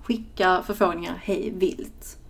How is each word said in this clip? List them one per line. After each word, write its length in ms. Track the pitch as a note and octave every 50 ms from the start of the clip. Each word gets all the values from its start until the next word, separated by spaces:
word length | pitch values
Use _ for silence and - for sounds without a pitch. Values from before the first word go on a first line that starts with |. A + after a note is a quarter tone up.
| -
skickar 600 | - A#3 A3 - - - - F#3+ F#3 F#3 F3+ -
förfrågningar 520 | - G#3 - G#3 F3 E3+ E3+ E3+ E3+ E3+ F3 -
hej 300 | - G3 - G3 G#3+ -
vilt. 600 | F#3 F#3+ E3+ - - - - - - - - - - -